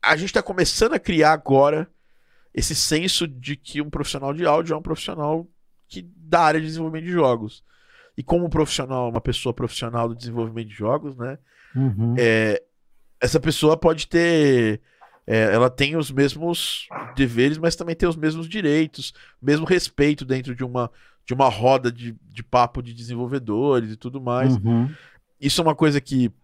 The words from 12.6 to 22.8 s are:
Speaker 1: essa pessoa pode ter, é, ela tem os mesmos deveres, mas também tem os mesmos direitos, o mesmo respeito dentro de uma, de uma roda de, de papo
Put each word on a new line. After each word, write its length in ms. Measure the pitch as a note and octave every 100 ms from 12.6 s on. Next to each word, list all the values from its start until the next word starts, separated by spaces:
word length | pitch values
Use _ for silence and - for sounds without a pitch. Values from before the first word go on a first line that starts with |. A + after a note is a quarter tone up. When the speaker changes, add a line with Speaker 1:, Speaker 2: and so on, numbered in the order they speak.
| _ _ _ _ _ _
Speaker 1:
essa 200 | B2 D#3
pessoa 340 | D3 D3+ D3+ D#3+
pode 300 | E3 D#3+ -
ter, 760 | E3+ E3+ E3 D3 B2+ A2+ G#2+ _ _ - _ -
é, 280 | A2 A2
ela 160 | G#2+ B2
tem 260 | B2+ C#3 D#3+
os 140 | C#3+
mesmos 800 | C3+ C#3 D3+ E3 E3+ - - - - - -
deveres, 400 | C3+ A#2 C3 D#3
mas 180 | E3 E3
também 180 | E3+ E3
tem 120 | F3+
os 80 | D#3+
mesmos 320 | D#3 D#3+ E3
direitos, 680 | G#3 E3 D3+ D#3 - C3+ - - _
o 60 | B2
mesmo 180 | D3+
respeito 600 | E3 F#3 - - D3 D3
dentro 300 | C3 C3 B2+
de 80 | B2
uma, 260 | B2+ B2 B2 _ _ _
de 80 | -
uma 160 | B2+ C3+
roda 420 | G#2 B2 C3+ B2
de, 240 | A#2+ A#2+ A2+
de 200 | _ A2
papo 400 | A2+ B2 A#2+ C3